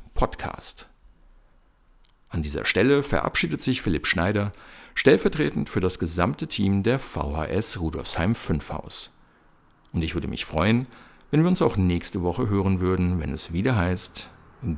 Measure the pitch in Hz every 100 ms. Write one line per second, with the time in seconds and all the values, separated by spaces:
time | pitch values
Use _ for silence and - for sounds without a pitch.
0 | - - 131 - - - - - - _
1 | - _ - - _ _ _ _ _ _
2 | _ _ _ 85 73 71 - - 123 143
3 | 139 78 - - 165 147 135 127 - 73
4 | - 85 92 104 101 - - - - -
5 | 135 175 208 151 147 - - 95 90 -
6 | 82 87 85 - 80 - 98 98 107 135
7 | - 104 71 78 78 92 - 95 80 76
8 | 67 85 87 117 - 76 - 76 - -
9 | - _ _ _ _ _ _ _ _ 85
10 | 80 80 71 58 - 78 98 117 131 -
11 | - - - 147 175 180 160 95 90 87
12 | - 98 87 127 107 101 95 92 92 90
13 | 90 90 67 - - 85 127 110 87 90
14 | - - - - - - -